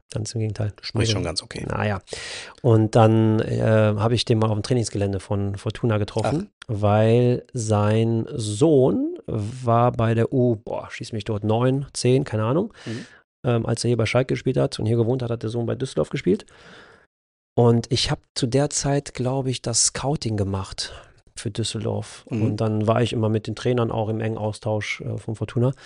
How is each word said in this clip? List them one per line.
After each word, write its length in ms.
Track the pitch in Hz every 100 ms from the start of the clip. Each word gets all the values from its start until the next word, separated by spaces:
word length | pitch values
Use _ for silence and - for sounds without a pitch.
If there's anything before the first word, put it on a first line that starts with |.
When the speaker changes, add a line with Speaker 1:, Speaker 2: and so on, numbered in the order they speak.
| -
Speaker 1:
ganz 220 | 110 107 113
im 60 |
Gegenteil. 320 | 110 101 104 -
Speaker 2:
Du 80 |
sprichst 260 | - 113 110
Speaker 1:
Also, 40 |
Speaker 2:
schon 100 | 98
ganz 180 | 87 82
okay. 240 | - - -
Speaker 1:
na 200 | - 104
ja. 140 | 98 - - - - - -
Und 320 | 127 110 110 120
dann, 440 | 110 110 110 110
äh, 560 | - 120 113 110 107 104
hab 140 | 113
ich 140 | 117 -
den 120 | 110
mal 120 | 110
auf 40 |
dem 80 | 104
Trainingsgelände 580 | - 123 107 - 101 98
von 360 | - 101 101 98
Fortuna 420 | 113 - 120 107
getroffen, 520 | 104 113 107 151 208
Speaker 2:
Ach. 140 | - -
Speaker 1:
weil 800 | 101 104 107 113 120 123 120 -
sein 760 | 127 107 104 104 110 113 113 - -
Sohn 760 | 107 104 160 139 139 254 311 359 -
war 640 | 110 104 127 120 117 123
bei 200 | 120 113
der 180 | 113 113
U, 240 | 135 123 107
boah, 340 | - - -
schieß 220 | - 113
mich 100 | 107
tot, 200 | - 104
neun, 440 | 107 113 127 139 139
zehn, 320 | - 123 131 147
keine 180 | 107
Ahnung. 280 | 110 156 220 - -
Speaker 2:
Mhm. 200 | 113 - - _ _ 131
Speaker 1:
Ähm, 180 | 117 113
als 180 | 117
er 40 | 120
hier 100 | 117
bei 80 | 107
Schalke 280 | 123 135 131
gespielt 220 | 135 135
hat 200 | 139 -
und 60 | 110
hier 120 | 117
gewohnt 260 | 113 131
hat, 80 | 117
hat 100 | 117
der 60 | 110
Sohn 160 | 117 117
bei 80 | 117
Düsseldorf 340 | 131 - 151
gespielt. 360 | 143 175 208 - - - - - - _ _ _ _ _ -
Und 340 | 120 117 -
ich 200 | 120 -
hab 80 | - _ -
zu 100 | 123
der 220 | 131 147
Zeit, 440 | - 143 143 -
glaub 340 | - 123 135 131
ich, 140 | 123
das 240 | 123 117 -
Scouting 500 | - 135 156 113 107
gemacht 560 | 98 95 92 - - - - _ _ -
für 160 | 110
Düsseldorf. 760 | 107 107 113 110 104 107 - -
Speaker 2:
Mhm. 120 | 110
Speaker 1:
Und 140 | 113 107
dann 280 | 110 107 107
war 160 | 113
ich 120 | 117
immer 160 | 117 110
mit 180 | 110 113
den 80 | 107
Trainern 360 | 123 123 113
auch 180 | 113 107
im 100 | 110
engen 180 | 110 110
Austausch, 640 | 107 104 110 107 - -
äh, 160 | 120 110
von 180 | - 110
Fortuna. 320 | 107 120 127 -